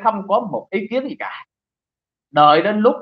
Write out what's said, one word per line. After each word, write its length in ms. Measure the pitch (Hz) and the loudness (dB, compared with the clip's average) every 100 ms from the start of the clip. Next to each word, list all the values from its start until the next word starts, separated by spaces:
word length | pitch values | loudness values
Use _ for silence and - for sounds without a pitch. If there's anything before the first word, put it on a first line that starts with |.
không 260 | 220 208 196 | -4 -4 -2
có 120 | 220 | -2
một 280 | 226 110 - | -2 -10 -6
ý 160 | 202 196 | -6 -4
kiến 180 | 247 269 | -6 -6
gì 80 | 147 | -12
cả. 260 | 98 - - _ _ _ _ _ _ _ _ | -14 -14 -20 _ _ _ _ _ _ _ _
Đợi 300 | 147 151 156 | 4 6 6
đến 160 | 190 214 | 2 0
lúc 180 | 226 247 | 0 0